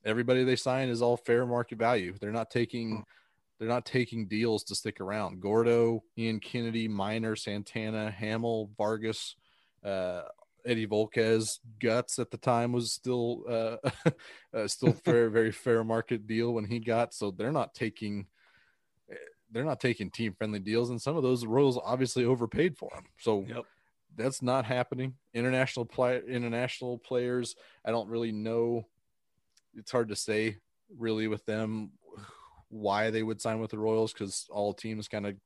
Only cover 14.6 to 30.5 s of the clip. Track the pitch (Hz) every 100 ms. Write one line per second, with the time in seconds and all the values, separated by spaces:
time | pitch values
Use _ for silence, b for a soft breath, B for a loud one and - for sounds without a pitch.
14.6 | 104 - 127 - - 120 117 110 113 107
15.6 | 127 113 113 113 - 117 104 110 117 117
16.6 | 101 117 113 113 120 - 101 92 110 151
17.6 | 113 - 113 - 107 101 95 b b b
18.6 | b b b _ _ - 71 _ _ 113
19.6 | 151 131 127 113 95 - 113 92 110 104
20.6 | 95 113 123 120 139 165 127 127 117 123
21.6 | 139 123 110 127 131 127 120 127 113 101
22.6 | 175 143 - - - _ - 104 98 117
23.6 | - b b _ _ 107 123 131 123 131
24.6 | 113 123 123 127 131 127 _ 117 123 131
25.6 | 131 131 117 - 123 127 117 127 120 117
26.6 | 127 - 127 120 - 123 123 123 117 -
27.6 | B B 110 117 104 117 117 107 110 117
28.6 | 117 120 104 _ _ _ _ _ _ _
29.6 | _ 113 - 127 110 104 - 107 110